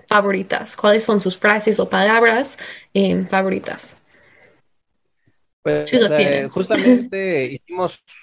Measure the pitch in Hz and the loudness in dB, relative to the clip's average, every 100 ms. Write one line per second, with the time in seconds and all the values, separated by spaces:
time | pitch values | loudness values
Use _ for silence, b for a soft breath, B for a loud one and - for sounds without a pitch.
0 | - 214 202 190 190 - - - 208 214 | -2 0 0 -2 -4 -6 -6 0 2 4
1 | 214 214 185 - 214 214 220 208 185 185 | 2 0 0 0 0 2 0 0 0 0
2 | 202 226 233 226 277 - B B B 196 | 2 4 4 2 -2 -4 B B B 0
3 | 190 180 185 190 190 190 - - - - | 0 0 -2 -2 -2 -4 -8 -12 -14 -16
4 | b b b b b b _ _ _ _ | b b b b b b _ _ _ _
5 | _ _ _ _ _ _ 151 147 151 254 | _ _ _ _ _ _ -2 -2 2 2
6 | 214 151 143 139 135 185 190 214 214 247 | 4 2 2 0 -2 -4 -2 2 4 4
7 | 240 190 190 156 127 135 - 185 180 - | 2 -6 -2 -2 -4 -8 -10 -6 -6 -6
8 | - - | -20 -12